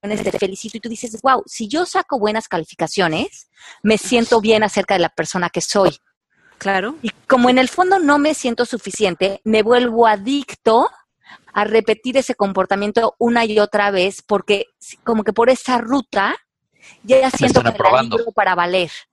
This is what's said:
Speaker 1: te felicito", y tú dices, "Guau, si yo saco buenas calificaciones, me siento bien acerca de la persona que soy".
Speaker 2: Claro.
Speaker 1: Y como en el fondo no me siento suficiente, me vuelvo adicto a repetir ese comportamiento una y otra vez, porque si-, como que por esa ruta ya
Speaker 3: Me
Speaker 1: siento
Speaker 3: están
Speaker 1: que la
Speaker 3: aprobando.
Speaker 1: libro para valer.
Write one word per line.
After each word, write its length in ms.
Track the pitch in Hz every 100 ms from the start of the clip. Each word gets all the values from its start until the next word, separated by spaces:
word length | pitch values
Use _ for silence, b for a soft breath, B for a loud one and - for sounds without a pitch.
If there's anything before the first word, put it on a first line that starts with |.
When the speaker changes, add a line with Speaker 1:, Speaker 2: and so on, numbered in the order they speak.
Speaker 1:
te 300 | 202 208 202 -
felicito", 380 | 196 190 220 214
y 20 |
tú 80 | 233
dices, 320 | 220 240 220
"Guau, 200 | 269 262 -
si 220 | - 220
yo 180 | 285 359
saco 320 | 381 349 269
buenas 300 | 208 214 -
calificaciones, 1000 | 175 156 - 160 - 180 156 330 - _ B B B
me 160 | 208 214
siento 420 | - 247 233 233
bien 240 | 214 220
acerca 300 | 214 - 185
de 60 | 196
la 100 | 170
persona 380 | - 160 185 175
que 100 | -
soy". 360 | - 202 190 143 _ _ _ _ _ _
Speaker 2:
Claro. 360 | 196 196 196 311
Speaker 1:
Y 80 | 226 - _
como 240 | 254 247
en 80 | 254
el 100 | 262
fondo 300 | - 370 381
no 200 | 302 294
me 160 | 294
siento 300 | 302 254 233 247
suficiente, 760 | 233 - - 208 175 190 196
me 180 | - 220
vuelvo 420 | 214 247 247 226 226
adicto 840 | 214 202 277 262 - - 226 349 - _ _ b b b
a 120 | -
repetir 520 | 208 220 214 214 254 262
ese 200 | 254 247
comportamiento 800 | 202 190 185 196 208 208 226 -
una 260 | 233 233
y 140 | 226 214
otra 320 | 208 208 202
vez, 320 | 196 180 202
porque 440 | _ 202 - 202 - _
si-, 180 | - -
como 260 | - 226
que 80 | 208
por 180 | 202 233
esa 280 | 254 - 247
ruta 580 | 226 269 233 208 202 381 _ _ _ _ b b
ya 140 | 208 262
Speaker 3:
Me 140 | 262
Speaker 1:
siento 160 | - 262
Speaker 3:
están 160 | -
Speaker 1:
que 40 | 117
la 40 |
Speaker 3:
aprobando. 420 | 113 - 127 117 -
Speaker 1:
libro 140 | 233
para 220 | 220 196
valer. 380 | 175 175 185 170 - -